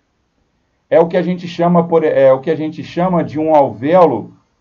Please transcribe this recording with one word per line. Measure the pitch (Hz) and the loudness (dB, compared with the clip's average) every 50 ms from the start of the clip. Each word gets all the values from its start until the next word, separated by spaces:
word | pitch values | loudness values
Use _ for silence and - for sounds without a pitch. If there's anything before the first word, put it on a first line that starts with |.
| _ _ _ _ _ _ _ _ _ _ _ _ _ _ _ _ _ | _ _ _ _ _ _ _ _ _ _ _ _ _ _ _ _ _
É | - 139 160 | 0 2 2
o | 170 | 2
que | 175 185 | 2 0
a | 185 165 | -2 -2
gente | 175 180 175 - | -2 -6 -6 -8
chama | - - - 170 170 175 175 165 | -12 -6 -2 0 2 2 2 0
por, | 170 170 165 156 | 2 0 0 0
é | 151 135 135 135 131 | 2 2 4 4 4
o | 135 135 | 4 2
que | 135 165 | 0 -4
a | 160 | -4
gente | 147 156 156 - 139 135 | -4 -4 -8 -8 -12 -14
chama | - - 170 175 190 180 165 139 | -10 -6 -4 -2 0 0 -2 -2
de | - 120 151 | -4 -6 -4
um | 156 156 156 | -2 2 2
alvéolo | 147 139 120 104 104 123 151 175 185 175 151 120 101 90 - - _ _ _ _ _ | 2 2 2 -2 -6 -4 0 2 4 4 2 2 -4 -8 -12 -20 _ _ _ _ _